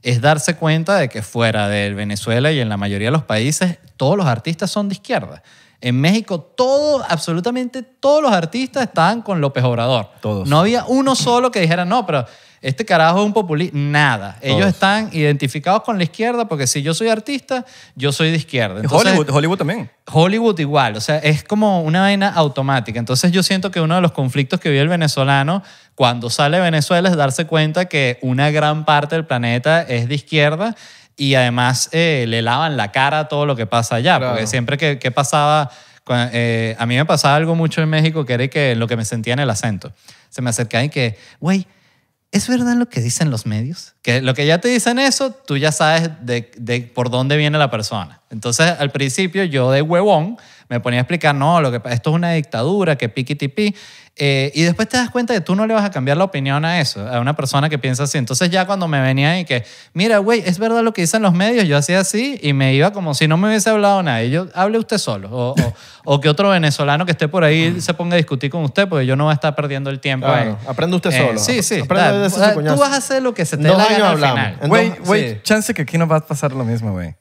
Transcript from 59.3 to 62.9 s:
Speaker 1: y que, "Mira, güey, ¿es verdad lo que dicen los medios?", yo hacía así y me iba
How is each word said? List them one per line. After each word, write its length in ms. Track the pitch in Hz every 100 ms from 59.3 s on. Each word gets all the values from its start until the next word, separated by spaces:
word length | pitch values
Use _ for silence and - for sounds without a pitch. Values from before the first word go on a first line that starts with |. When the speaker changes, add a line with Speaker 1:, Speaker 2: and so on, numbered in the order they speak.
| 180
Speaker 1:
y 60 | 170
que, 180 | 123 110 - -
"Mira, 260 | 160 208 214
güey, 240 | 202 233 180
¿es 140 | 175
verdad 240 | 220 233
lo 100 | 226
que 80 | 214
dicen 220 | 165 220
los 100 | 208
medios?", 320 | 175 202 240 185
yo 80 | 143
hacía 220 | 147 180
así 400 | 185 208 262 262
y 100 | 147
me 220 | 135 135 135
iba 160 | 175